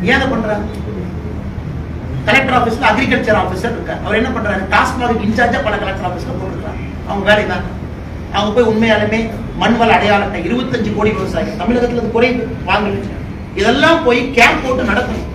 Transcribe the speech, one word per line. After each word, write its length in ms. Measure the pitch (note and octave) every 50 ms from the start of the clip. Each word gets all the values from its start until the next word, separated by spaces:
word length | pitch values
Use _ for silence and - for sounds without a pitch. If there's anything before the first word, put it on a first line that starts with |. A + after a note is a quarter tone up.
| F3 G3
ஏன் 100 | B3+ C4+
அதை 80 | C4 C4
பண்றாங்க? 340 | B3+ A3+ G#3+ G#3+ G#3+ G#3 G#3 G3+ - - - G#3 G3+ F#3+ F3+ F3+ - - - - - - - - - - - - - - - - - - - - - C3 - G#3
கலெக்டர் 300 | A3 C4+ - C4 B3+ B3
ஆபீஸ்ல 300 | A#3 A#3 A3 - - A3
அக்ரிகல்ச்சர் 500 | - - C4 - B3 A#3 - - G#3+ - -
ஆபீசர் 300 | - - - - - -
இருக்காரு, 260 | - E3+ E3 D#3 - -
அவர் 140 | F3+ G#3 A3
என்ன 120 | A#3 A#3+ A3+
பண்றாரு? 280 | A#3 G#3 G#3 G3+ G3 G3 - G#3
டாஸ்மாக் 500 | G#3+ B3+ C4 - B3 B3 A#3+ A3+ A3 - G3+
இன்சார்ஜா 320 | A3 B3 A#3+ - - C4 - G#3+
பல 100 | G#3 G3+ G#3
கலெக்டர் 240 | G3 F#3+ F#3 F#3 F3+
ஆபீஸ்ல 240 | F3 F3 - - E3 E3
போட்டுருக்காங்க. 400 | - - - - - - - - - - - - - -
அவங்க 180 | - G3 G3 G3+
வேலை 160 | G#3 G#3+ G3+ - F#3
தான். 100 | F#3 F3+ - - - - - - - - - - - - - -
அவங்க 160 | G3 G#3 G#3 G#3
போய் 140 | B3 A#3+ A3
உண்மையாலுமே 480 | G#3+ G#3+ A3+ A3+ G#3+ G#3 G#3 G#3 A3 A3+ A3+ A3+ - - - - - -
மண்வள 280 | F3+ A3 A#3 A#3 A#3 A3 G3+
அடையாள 260 | F#3 - G3+ G#3 G3+ G3+ G3
அட்டை 120 | G3+ F#3 E3+ -
இருபத்தஞ்சு 440 | A#3+ B3 - - B3 A3+ G#3+ - - G3+
கோடி 120 | G#3 G#3+ G#3+
விவசாயிகள் 440 | - - - - - G3+ G#3 - G#3+
தமிழகத்துல 400 | G#3 G#3 B3 A#3+ A#3 A#3+ - A#3 -
அது 100 | - -
குறைவு 280 | A#3 B3 B3+ B3 B3+ A3 - - - - F3+
வாங்கல. 320 | F#3+ G#3 G#3 G3+ G3 G3 - - - - - - - - - - - F#3
இதெல்லாம் 400 | G3+ A3+ B3 C#4 D4+ D#4+ E4 D#4+ -
போய் 160 | B3 A#3+ B3+ - - - A#3+
கேம்ப் 260 | A#3 C#4 - - -
போட்டு 260 | B3+ B3+ - - A3
நடத்தணும். 360 | G3+ A#3 B3 - A3+ - - - -